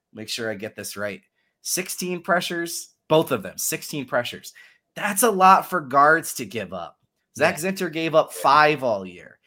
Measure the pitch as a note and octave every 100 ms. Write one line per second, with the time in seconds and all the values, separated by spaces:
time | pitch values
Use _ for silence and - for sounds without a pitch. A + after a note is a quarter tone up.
0 | _ A2 A2 - A2 G2+ G#2+ - G2 G2+
1 | G#2 F#2+ _ _ _ _ - - F#3 -
2 | F3+ F3 F3 F3 F3 E3+ E3+ - - _
3 | - D#3 D#3 A#2+ F#2 - - D#3+ - D3+
4 | B2 C3 B2 E2 - - - _ _ -
5 | G3+ G3+ A#3+ F#3+ F#3 F#3+ - F3+ C3+ C#3
6 | D3 E3 D3+ - G#2 A2 F#2 F2+ E2 _
7 | _ _ _ - D#3+ D#3 F#3 F#3+ F3 D#3
8 | D#3+ D#3 - - C#3 C#3+ D3+ C#3+ C3 G2+
9 | F#2 F2 D#2+ _